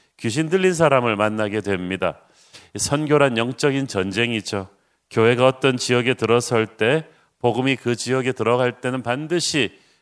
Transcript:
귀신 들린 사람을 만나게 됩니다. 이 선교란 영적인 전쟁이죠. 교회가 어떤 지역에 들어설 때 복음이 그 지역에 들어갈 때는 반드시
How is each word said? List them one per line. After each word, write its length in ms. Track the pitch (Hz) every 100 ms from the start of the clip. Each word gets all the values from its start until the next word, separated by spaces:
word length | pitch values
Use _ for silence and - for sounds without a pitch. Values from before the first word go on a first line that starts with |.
| _ _
귀신 320 | 117 123 160
들린 260 | 190 185
사람을 440 | 170 156 135 120 104
만나게 420 | 107 107 107 107
됩니다. 640 | 101 92 90 95 90 - _ _ _ - -
이 60 | -
선교란 580 | - 147 151 147 139 113
영적인 500 | 120 117 147 139 139
전쟁이죠. 800 | 98 95 95 120 110 - 101 95 _ _ _ _
교회가 360 | 117 113 123 131
어떤 300 | 127 135 127
지역에 380 | - 123 120
들어설 540 | 120 110 120 - 117 110
때 380 | - 110 156 156 _ _ -
복음이 360 | 120 113 135 127
그 220 | 120 117
지역에 340 | 117 131 127
들어갈 480 | - 113 123 123 -
때는 240 | 127 131
반드시 800 | 117 127 156 175 - 151 123 - _ _